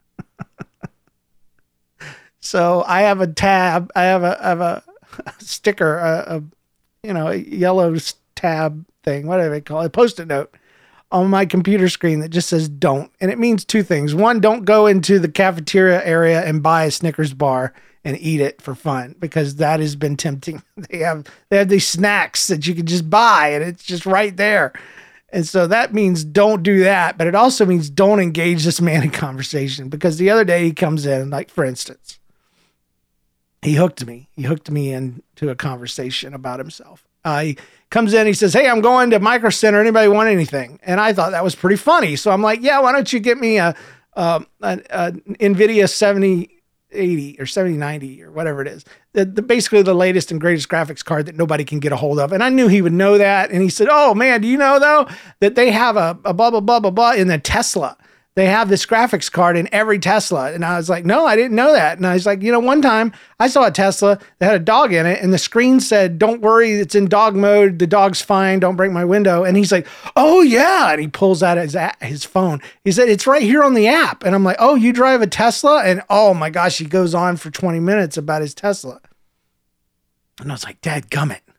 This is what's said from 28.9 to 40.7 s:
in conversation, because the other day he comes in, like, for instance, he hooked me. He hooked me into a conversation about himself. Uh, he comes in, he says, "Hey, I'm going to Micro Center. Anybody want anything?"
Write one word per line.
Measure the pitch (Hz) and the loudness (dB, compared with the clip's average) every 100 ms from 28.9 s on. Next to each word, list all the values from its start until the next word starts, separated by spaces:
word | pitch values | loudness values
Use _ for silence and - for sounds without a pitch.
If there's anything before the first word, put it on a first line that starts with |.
| 156 | 0
in | 143 | 0
conversation, | - 143 131 131 151 135 135 131 | -4 -8 -10 -8 -6 -6 -8 -12
because | 151 175 156 | -4 -4 0
the | 190 | 2
other | 220 190 | 2 2
day | 175 | 0
he | 170 | -2
comes | 156 165 156 143 | -2 -2 -2 -2
in, | 135 135 | -4 -4
like, | 139 - | -10 -8
for | - 135 | -6 -6
instance, | 127 - - - - _ _ _ _ _ _ _ _ _ _ _ _ _ _ | -6 -14 -18 -20 -20 _ _ _ _ _ _ _ _ _ _ _ _ _ _
he | - | -2
hooked | 151 175 - 120 | 0 0 -2 -16
me. | 120 135 - | -18 -18 -10
He | |
hooked | 131 156 - | -6 -6 -6
me | 147 135 | -6 -6
into | 131 131 123 - _ 147 | -8 -10 -12 -20 _ -8
a | 127 | -6
conversation | 147 127 120 - 127 131 139 | -10 -10 -12 -12 -10 -10 -12
about | 139 131 127 | -14 -12 -12
himself. | 151 - - _ _ _ 165 | -14 -20 -20 _ _ _ -6
Uh, | 147 | -4
he | 156 139 - _ _ | -4 -8 -16 _ _
comes | 226 220 | -2 2
in, | 220 214 | 2 2
he | |
says, | 196 202 | 2 2
"Hey, | 208 269 | 2 2
I'm | 226 | 2
going | 226 254 247 | 2 2 2
to | 214 | 0
Micro | 208 240 226 | 0 0 0
Center. | - 220 208 | 0 2 4
Anybody | 226 220 208 | 4 4 4
want | 208 220 | 4 2
anything?" | 190 151 139 123 | 0 -2 -6 -10